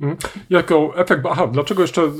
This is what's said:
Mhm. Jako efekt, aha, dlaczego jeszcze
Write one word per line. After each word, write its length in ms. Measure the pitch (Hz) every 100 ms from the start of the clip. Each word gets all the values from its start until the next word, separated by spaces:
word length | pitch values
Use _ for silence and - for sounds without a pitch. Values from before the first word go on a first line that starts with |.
Mhm. 180 | 143 160 - 202 -
Jako 420 | 180 165 160 151 165
efekt, 260 | 180 151 165
aha, 160 | 156 135
dlaczego 360 | 131 - 190
jeszcze 200 | 170 - 156 147